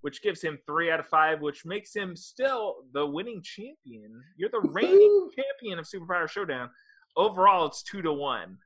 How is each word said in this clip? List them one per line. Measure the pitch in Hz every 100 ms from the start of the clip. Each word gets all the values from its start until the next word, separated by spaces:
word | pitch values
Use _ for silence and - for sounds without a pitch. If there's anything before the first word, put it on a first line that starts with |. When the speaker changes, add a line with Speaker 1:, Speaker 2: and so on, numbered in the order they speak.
Speaker 1:
which | 147 -
gives | 208 170
him | 165 143 -
three | 151 165
out | 165
of | 185
five, | 160 156 156
which | 147 143 165
makes | 202 - 208
him | 190 170
still | - - 269 254 208 - 135
the | 135 147
winning | 147 220 214
champion. | 165 - 233 311 - 113 107 113 143 _
You're | 196
the | 233
reigning | - 190 359 381
Speaker 2:
Woo-hoo! | 415 403 349 -
Speaker 1:
champion | 277 277 226 175
of | 156
Superpower | 196 170 175 160
Showdown. | 208 185 131 123 _ _ _ _ -
Overall, | 208 185 190 190 190
it's | -
two | - 202
to | 160
one. | 143 143 117 85 -